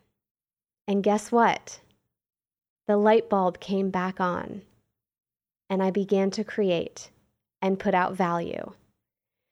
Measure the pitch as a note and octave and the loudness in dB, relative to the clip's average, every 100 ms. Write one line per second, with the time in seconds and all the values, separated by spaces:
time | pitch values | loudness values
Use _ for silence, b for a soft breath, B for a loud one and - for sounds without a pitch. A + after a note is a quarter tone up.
0 | _ _ _ _ _ _ _ _ - G3+ | _ _ _ _ _ _ _ _ -4 0
1 | G3+ G#3 - A#3 A3 - - - _ _ | 2 0 2 2 2 2 -6 -20 _ _
2 | _ _ _ _ _ _ _ _ - G#3 | _ _ _ _ _ _ _ _ -2 2
3 | G#3+ A3+ A3+ G3+ F#3 E3+ - G3 G3 F#3 | 6 4 4 2 0 -2 -4 -2 -2 -2
4 | F#3 F#3 F#3 F3 - G3+ - _ _ _ | -4 -2 -2 -2 -6 -12 -18 _ _ _
5 | _ _ _ _ _ _ - F#3+ F#3+ F#3+ | _ _ _ _ _ _ -6 -2 0 0
6 | G3 G3 G3 G3 G#3 - G3 E3+ - - | 0 2 2 -2 -6 -2 0 0 -4 -10
7 | - _ _ _ _ _ F#3+ F#3+ G3+ F#3 | -20 _ _ _ _ _ -2 0 2 2
8 | F#3 F#3+ F3+ E3+ E3+ G1+ G1+ - _ _ | 2 0 0 -2 -4 -8 -10 -16 _ _
9 | _ _ _ _ _ | _ _ _ _ _